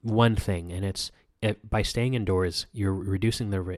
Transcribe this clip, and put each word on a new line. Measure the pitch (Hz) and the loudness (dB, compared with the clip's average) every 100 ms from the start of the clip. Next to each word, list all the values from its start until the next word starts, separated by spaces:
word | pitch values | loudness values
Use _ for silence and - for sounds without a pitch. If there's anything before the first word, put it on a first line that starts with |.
one | 113 110 117 107 | 0 4 6 4
thing, | - 90 85 | 0 -4 -4
and | 90 | -4
it's, | 98 - - - _ - | -4 -4 -8 -12 _ -4
it, | 110 107 110 | -2 -2 -2
by | 110 | -2
staying | 101 - 123 | 0 0 0
indoors, | 127 98 92 90 82 - | 0 2 2 2 -2 -8
you're | 113 98 | -2 0
reducing | 95 101 95 113 - 107 | 0 -2 0 0 0 -2
the | 98 | -2
ra-, | 90 | -4